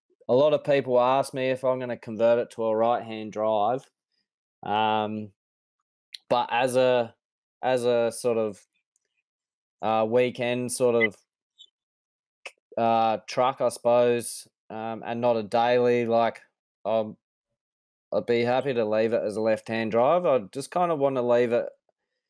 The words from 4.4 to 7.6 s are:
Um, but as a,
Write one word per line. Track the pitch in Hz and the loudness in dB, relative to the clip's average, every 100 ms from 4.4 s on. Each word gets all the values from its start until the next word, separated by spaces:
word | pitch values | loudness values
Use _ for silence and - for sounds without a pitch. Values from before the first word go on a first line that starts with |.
| _ _ | _ _
Um, | - 104 110 107 107 107 107 _ _ _ _ _ _ _ _ - _ | -4 -2 0 0 -2 -6 -10 _ _ _ _ _ _ _ _ -20 _
but | 123 - | -2 0
as | 117 131 123 | 0 0 2
a, | 127 123 117 - _ _ _ _ | 4 2 0 -8 _ _ _ _